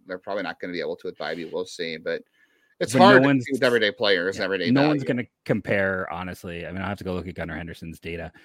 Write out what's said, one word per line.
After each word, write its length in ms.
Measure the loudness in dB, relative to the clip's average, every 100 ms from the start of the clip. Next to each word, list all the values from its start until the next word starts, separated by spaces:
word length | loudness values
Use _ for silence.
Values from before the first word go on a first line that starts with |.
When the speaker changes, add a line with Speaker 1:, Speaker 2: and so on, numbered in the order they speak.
| -14
Speaker 1:
they're 120 | -12
probably 240 | -6 -6
not 180 | -6 -8
gonna 140 | -8
be 60 | -6
able 160 | -6 -6
to 100 | -10
with 100 | -8
Bibee. 340 | -6 -6 -6
We'll 140 | -6
see, 320 | -8 -8 -8 -6
but 240 | -6 -6 -8 _ _ _ _ _
it's 160 | 0
Speaker 2:
But 60 | 6
no 40 |
Speaker 1:
hard 180 | 8 10
to 40 | 8
Speaker 2:
one's 180 | 4
Speaker 1:
compete 160 | 0 2
with 60 | 4
everyday 240 | 4 2
players 440 | 2 2 2 0 -2
and 40 |
Speaker 2:
Yeah, 40 | -2
Speaker 1:
everyday 240 | 0 2
Speaker 2:
no 180 | 4 4
one's 140 | 2
Speaker 1:
value. 200 | 0 -2
Speaker 2:
gonna 60 | -4 _
compare, 640 | -2 -2 0 0 2 -2 -4
honestly. 560 | -6 -8 -10 -10 -10 -8
I 60 |
mean, 80 | -6
I 80 | -6
have 80 | -4
to 80 |
go 80 | -4
look 160 | -4 -6
at 60 |
Gunnar 200 | -8 -8
Henderson's 460 | -8 -10 -12 -14 -12
data, 320 | -10 -10 -10 -14